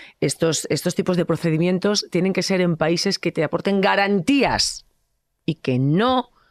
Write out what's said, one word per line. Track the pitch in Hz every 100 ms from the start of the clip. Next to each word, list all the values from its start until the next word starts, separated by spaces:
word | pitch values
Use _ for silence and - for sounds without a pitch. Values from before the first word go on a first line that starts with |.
| - _
estos, | 151 - 165 151 -
estos | 156 175 -
tipos | 185 175
de | 165
procedimientos | 160 170 156 175 185 202 208 -
tienen | 175 185
que | 185
ser | 180 190
en | 175 160
países | 156 170 202 180
que | 175
te | 160
aporten | 151 170 196 196
garantías | 196 196 196 202 160 277 190 113 - - - _ _ _ _ _ -
y | 156
que | - 127
no | 139 165 247 254 - _ _